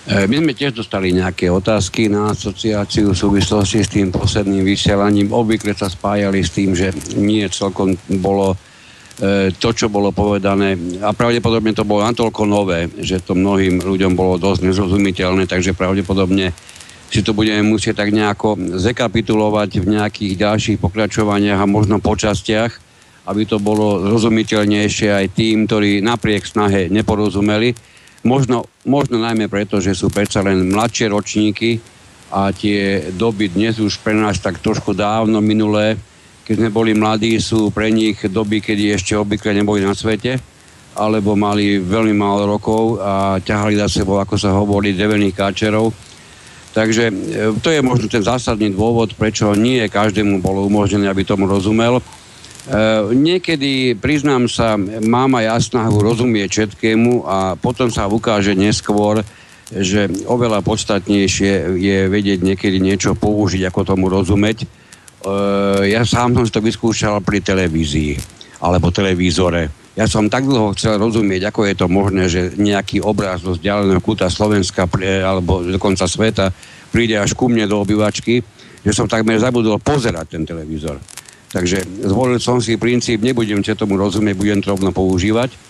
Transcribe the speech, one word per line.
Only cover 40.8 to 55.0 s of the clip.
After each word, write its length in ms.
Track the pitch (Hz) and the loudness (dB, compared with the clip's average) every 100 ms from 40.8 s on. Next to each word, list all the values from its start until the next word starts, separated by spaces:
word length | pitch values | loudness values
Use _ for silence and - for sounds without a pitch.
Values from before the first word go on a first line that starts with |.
| - - | -16 -4
alebo 400 | 107 110 101 101 | 0 0 2 2
mali 400 | 104 104 101 101 | 2 0 0 0
veľmi 380 | 90 110 110 104 | 0 0 2 2
málo 320 | 101 101 101 | 0 0 0
rokov 500 | 104 110 110 113 104 | -2 0 0 0 -2
a 400 | 98 98 98 95 | -2 0 0 -2
ťahali 400 | 90 107 104 104 | -2 -2 0 0
za 80 | 101 | 0
sebou, 320 | - 95 101 | 0 0 0
ako 160 | 98 | 0
sa 160 | 101 101 95 | 0 2 2
hovorí, 400 | 104 101 101 92 | 2 2 0 0
drevených 400 | 104 104 101 95 | 2 2 0 0
káčerov. 560 | 98 95 107 107 113 107 - - - - - - - | -4 0 0 2 0 -2 -18 -20 -20 -20 -20 -20 -6
Takže, 300 | 110 113 110 117 | -2 2 2 0
e, 80 | 95 - 107 107 107 | -2 -6 -2 -2 0
to 80 | 165 | 0
je 100 | 156 127 | 2 2
možno 240 | 123 110 | 0 0
ten 100 | 117 | 0
zásadný 540 | 101 123 123 107 107 | 0 -2 -2 0 0
dôvod, 400 | 95 113 117 113 | 0 2 2 0
prečo 400 | - 110 107 107 | -2 -4 0 0
nie 320 | 104 117 127 107 | 2 2 2 0
každému 560 | 101 107 98 104 98 | 0 0 2 0 0
bolo 240 | 92 98 101 | 0 0 0
umožnené, 400 | 104 101 104 101 | 2 2 0 0
aby 160 | 98 | -2
tomu 240 | 92 101 95 | -2 0 2
rozumel. 560 | 98 98 110 117 123 | 0 2 2 2 0
E, 0 | - - - - - - - 104 107 110 104 | -2 -20 -20 -20 -20 -20 -6 0 2 2 2
niekedy, 800 | 123 156 180 175 160 139 135 127 | 2 2 0 -2 -2 -2 0 0
priznám 560 | 107 131 151 147 131 117 | 0 0 0 2 2 0
sa, 240 | - 113 107 98 110 | 0 0 0 -2 -2